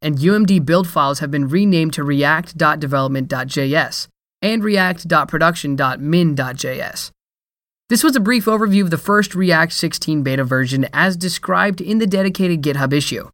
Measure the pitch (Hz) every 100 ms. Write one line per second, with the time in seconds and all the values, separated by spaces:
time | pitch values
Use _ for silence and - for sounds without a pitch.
0 | 156 139 165 208 202 190 139 170 175 170
1 | 139 143 151 143 135 170 208 175 160 156
2 | 143 143 143 156 170 156 156 151 147 139
3 | 135 135 131 135 131 143 135 151 127 -
4 | - _ _ _ 196 226 208 202 185 175
5 | 165 160 - 156 165 170 147 139 135 131
6 | 143 170 170 139 127 127 131 131 - -
7 | - - _ _ _ _ _ _ - 233
8 | 311 269 196 247 208 220 214 196 185 165
9 | - 208 202 180 185 160 165 - 165 -
10 | - 156 135 135 127 131 127 135 120 139
11 | 185 175 180 170 - 180 196 185 185 220
12 | 220 190 190 190 180 165 143 143 135 143
13 | 139 107 -